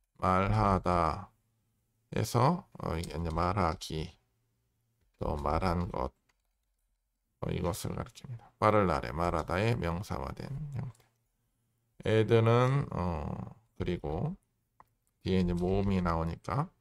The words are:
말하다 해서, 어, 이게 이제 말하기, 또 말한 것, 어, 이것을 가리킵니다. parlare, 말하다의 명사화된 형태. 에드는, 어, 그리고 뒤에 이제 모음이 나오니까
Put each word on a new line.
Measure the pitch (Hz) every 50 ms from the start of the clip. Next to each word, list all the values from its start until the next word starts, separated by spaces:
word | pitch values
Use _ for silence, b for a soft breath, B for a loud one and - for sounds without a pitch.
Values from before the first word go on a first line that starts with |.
| _ _ _ -
말하다 | 92 92 92 92 98 98 104 107 104 101 95 92 - 92 90 87 82 78 - 95 92 - _ _ _ _ _ _ _ _ _ _ _ _ _ _ _ _ -
해서, | - 110 - - 117 120 151 180 165 - _ - -
어, | - - 80
이게 | 82 85 82 71 80
이제 | 85 82
말하기, | 80 82 87 90 92 104 90 82 82 - - - - 80 78 87 - _ _ _ _ _ _ _ _ _ _ _ _ _ _ _ _ _ _ _ _ -
또 | - 73 78
말한 | 73 71 71 78 85 92 92 85 87 87 -
것, | - - 65 - - _ _ _ _ _ _ _ _ _ _ _ _ _ _ _ _ _ _ _ _ _ _ _ _ _
어, | - 82
이것을 | 82 85 87 87 85 - - - -
가리킵니다. | - - - - - - - 120 113 - - _ _
parlare, | - 107 104 107 101 87 78 69 - 58
말하다의 | 64 78 85 87 85 80 76 - 82 95 107 117 123
명사화된 | 117 85 85 85 87 107 - - 69 67 - - - - - 135 151 151 143 139
형태. | - - 127 - - _ _ _ _ _ _ _ _ _ _ _ _ _ _ _ _ _ _ _ - -
에드는, | 117 110 110 107 - 117 113 113 113 117 120 127 127 135 143 - -
어, | - - 87 90 82 76 76 - - - - - - - _ _ _
그리고 | - 92 90 87 - - 73 76 90 127 160 196 - _ _ _ _ _ _ _ - _ _ _ _ _ _ _ _
뒤에 | - 98 95 92
이제 | 90 87
모음이 | 87 87 90 92 95 101 98 101 95 92
나오니까 | 87 87 82 82 82 82 85 - - - - 135 165 - - _